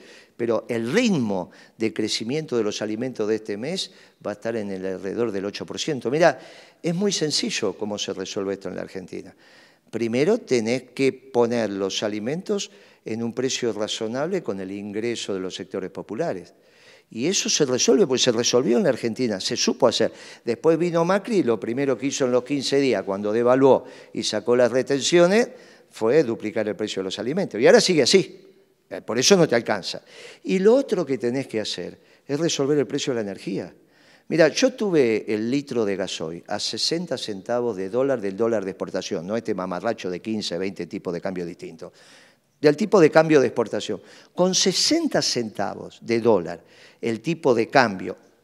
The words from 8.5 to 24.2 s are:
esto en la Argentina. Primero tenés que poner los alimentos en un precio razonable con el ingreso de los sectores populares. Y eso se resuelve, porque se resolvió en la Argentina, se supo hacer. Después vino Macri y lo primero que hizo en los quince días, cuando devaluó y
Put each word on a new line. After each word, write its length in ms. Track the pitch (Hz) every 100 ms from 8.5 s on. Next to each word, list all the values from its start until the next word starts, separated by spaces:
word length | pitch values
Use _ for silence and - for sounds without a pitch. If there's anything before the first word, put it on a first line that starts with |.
esto 160 | 95 92
en 60 | 92
la 80 |
Argentina. 520 | 92 95 87 92 92 - _ - - _ _
Primero 480 | 113 117 120 160 233
tenés 460 | - 123 110 127 -
que 200 | - 135
poner 600 | 127 - 120 117 120 107
los 320 | 98 98 -
alimentos 680 | 107 104 110 165 190 202 - - - _
en 200 | - 113
un 100 | 117
precio 400 | 117 127 - 120
razonable 680 | 104 104 - 110 127 160 190
con 160 | - 98
el 100 | 95
ingreso 640 | 101 104 101 117 113 -
de 60 | 98
los 160 | 92 -
sectores 340 | 92 98 92
populares. 640 | - 87 110 165 95 - _ _ _ - - _
Y 140 | 110 147
eso 240 | 202 226
se 160 | - 139
resuelve, 400 | 123 - 131 175
porque 160 | 123
se 100 | 131
resolvió 460 | 113 120 123 156 240
en 60 |
la 60 | 170
Argentina, 500 | 113 117 107 127 95
se 180 | - 120
supo 300 | - 226 123
hacer. 260 | - 104 - - - 117
Después 320 | 113 160 165
vino 260 | 175 165
Macri 340 | 170 202 202 202
y 40 |
lo 180 | 120 113
primero 380 | 110 123 139 127
que 80 | 139
hizo 200 | 127 131
en 60 |
los 120 | 123
quince 360 | 123 143 117 139
días, 220 | 139 101
cuando 300 | 92 98 104
devaluó 540 | 113 120 131 135 110 - - -
y 80 | -